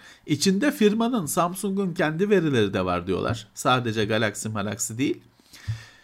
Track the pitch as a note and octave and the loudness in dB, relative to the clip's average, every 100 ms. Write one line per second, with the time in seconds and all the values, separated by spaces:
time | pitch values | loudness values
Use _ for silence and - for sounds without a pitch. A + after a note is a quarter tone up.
0 | - - - G3 G3 F#3+ C#4+ C#4+ G#3 A3+ | -20 -14 -4 0 2 2 2 4 4 4
1 | A#3 B3+ D3 F#3 F3 F#3+ G3+ F#3+ F#3+ E3 | 0 -2 -2 -2 -2 -2 -4 -2 -2 0
2 | D#3 D#3+ G#3 G3 D#3+ B2+ G2+ G2+ F#2 F2 | -2 0 2 2 4 2 2 2 0 0
3 | F2+ F2 - A2+ - - C#3 B2+ A#2+ A2 | 0 -2 -2 -4 -8 -4 0 2 0 -2
4 | G#2 A2 A2 - A2 G#2+ G2+ G2+ - A2+ | 0 0 0 -2 -6 -4 -4 -4 -6 -2
5 | C#3 - - _ _ - - - - - | -4 -4 -10 _ _ -14 -10 -10 -12 -20